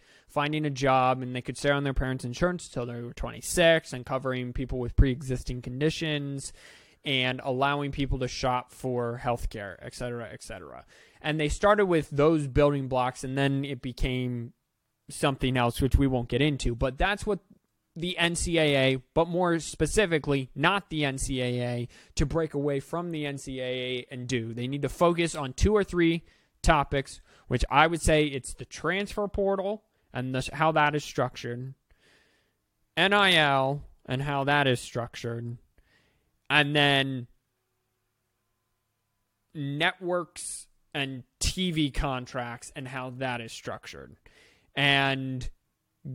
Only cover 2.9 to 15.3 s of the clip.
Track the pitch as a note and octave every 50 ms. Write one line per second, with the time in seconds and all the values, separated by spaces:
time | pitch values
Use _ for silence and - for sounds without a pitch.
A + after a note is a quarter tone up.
2.9 | A#2+ A#2+ A#2+ A#2+ A#2 - - A#2+ A2+ A2+ - - - F3+ E3+ E3 E3 D#3+ - -
3.9 | - B2 B2 - B2+ C3 C3 C3 B2+ B2+ B2+ B2 B2 - C3 A#2+ C3+ B2+ B2 A#2+
4.9 | - - D3 C3+ B2+ B2+ D3+ C3 B2+ B2 - - B2 B2 A#2+ B2+ B2 C3 D3 D#3+
5.9 | D#3 - E3+ D#3 D3+ D3 C#3+ C#3 C#3 C3+ - - - - - - - - - _
6.9 | _ _ - D3+ C3+ C3 B2+ B2+ B2+ B2+ - C#3 B2+ B2+ C3+ C#3 C#3+ C#3+ C#3+ C#3+
7.9 | C#3 - C#3 C3 - C3 B2+ B2 - - - C3 B2 B2 B2 - - - - C3
8.9 | B2 B2 A#2+ A#2 A#2 B2+ B2+ C3 A#2+ A#2 - - - A2+ G2+ G2 F2 - - B2
9.9 | - - B2+ B2 A#2+ A#2+ A#2 F#2+ - A#2+ - - A2 F#2+ E2+ C#2 B1 B1+ - _
10.9 | - - - _ _ _ - D#3 D3+ D#3 D3+ D3 - - - G3+ G#3 G#3 G#3 F#3
11.9 | F3 D#3+ C#3+ - D3 C#3 C#3+ D#3 E3 D#3 D3 C#3 A#2+ D3 D3 D3 C#3+ C#3 C3+ B2+
12.9 | C3 B2+ B2 B2+ C3 - - B2+ C3 C#3 C#3 C#3 C#3 C3+ C#3 C#3 C#3+ B2 - C3
13.9 | A#2+ - - C3+ B2+ B2+ B2+ B2 B2 A#2+ A#2 A#2+ - _ _ _ _ _ _ _
14.9 | _ _ _ - - - - D3